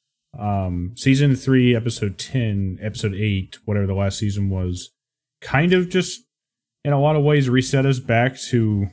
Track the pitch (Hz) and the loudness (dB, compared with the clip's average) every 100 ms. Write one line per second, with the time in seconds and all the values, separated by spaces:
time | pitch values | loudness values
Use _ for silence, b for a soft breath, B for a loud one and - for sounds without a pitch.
0 | _ _ _ - 104 98 92 90 90 117 | _ _ _ -8 -4 -2 -2 -4 -6 -2
1 | 139 135 143 131 - 131 123 117 117 - | 2 4 4 2 2 4 4 2 0 -4
2 | 104 90 - 135 113 101 95 92 107 - | -4 -6 -6 -4 -2 -2 -2 -4 -8 -4
3 | 107 95 107 98 90 - - 104 98 98 | -4 -2 -2 -2 -4 -10 -4 -2 0 0
4 | 98 - 104 101 98 95 90 90 - _ | -2 -2 -4 -2 -2 -2 -4 -6 -10 _
5 | _ _ _ _ - 135 170 185 180 185 | _ _ _ _ -4 0 2 2 2 -2
6 | 175 - _ _ _ _ _ _ 143 143 | -2 -6 _ _ _ _ _ _ -2 2
7 | 147 156 143 151 131 131 131 139 135 127 | 2 2 4 4 4 2 2 2 2 0
8 | - 117 127 135 - 123 110 104 101 | 0 2 2 -2 -2 0 2 0 -2